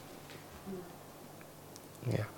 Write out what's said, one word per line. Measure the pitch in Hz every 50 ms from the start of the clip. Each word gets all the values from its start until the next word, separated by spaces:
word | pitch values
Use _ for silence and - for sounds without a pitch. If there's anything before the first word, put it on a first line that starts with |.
| - - - - - - - - - - - - - 196 190 180 175 170 - - - - - - - - - - - - - - - - - - - - - - - 123
Ya. | 113 113 107 - -